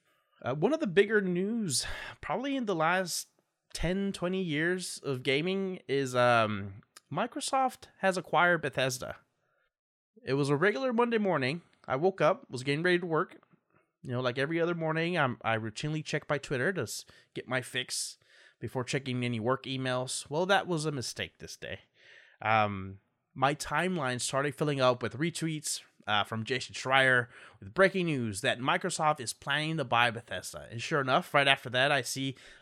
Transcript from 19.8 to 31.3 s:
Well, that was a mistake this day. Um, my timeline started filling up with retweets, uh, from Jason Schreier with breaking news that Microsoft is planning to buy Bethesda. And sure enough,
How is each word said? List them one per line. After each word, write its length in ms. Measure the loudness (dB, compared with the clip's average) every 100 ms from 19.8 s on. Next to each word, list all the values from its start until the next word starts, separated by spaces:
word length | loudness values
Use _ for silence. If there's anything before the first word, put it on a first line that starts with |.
| -2 -4 -4 -8 -4
Well, 160 | -2 2
that 220 | 2 2
was 180 | -2 -2
a 60 |
mistake 480 | -4 -6 -6 -8 -8
this 180 | -18 -12
day. 220 | -10 -12 _ _ -20 -20 -20 -6
Um, 600 | 2 4 4 -2 -8 -12 _ _ _
my 220 | 0 0 0
timeline 640 | -2 -2 0 -2 -2 -2
started 320 | -2 -2 -2
filling 260 | -2 -2 2
up 220 | 4 2
with 160 | -2 -2
retweets, 640 | -4 -2 -4 -4 -6 -8 -10 _ 0
uh, 160 | 0
from 200 | 2 -4
Jason 320 | -2 -4 -4 -8
Schreier 520 | 2 4 6 4 0 -10 -20 -18
with 140 | -6
breaking 320 | 4 4 4 0
news 360 | 0 -2 0
that 180 | 0 0
Microsoft 580 | 0 0 -2 0 0 0
is 140 | -4
planning 440 | -10 -4 -2 -2 -2
to 60 |
buy 280 | 0 4 2
Bethesda. 560 | 0 -8 -10 -10 -12 -10
And 120 | -8
sure 200 | -2 -2
enough, 320 | 2 2 2